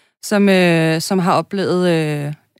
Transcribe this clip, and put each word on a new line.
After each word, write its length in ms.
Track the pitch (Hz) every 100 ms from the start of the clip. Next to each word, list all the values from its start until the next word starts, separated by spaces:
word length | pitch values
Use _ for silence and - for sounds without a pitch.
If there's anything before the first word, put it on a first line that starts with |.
| _ _
som, 260 | - 208 202
øh, 520 | 190 175 165 160 160
som 180 | - 190
har 140 | 180
oplevet, 560 | 151 165 196 147 180 180
øh, 440 | 165 156 147 143 151 _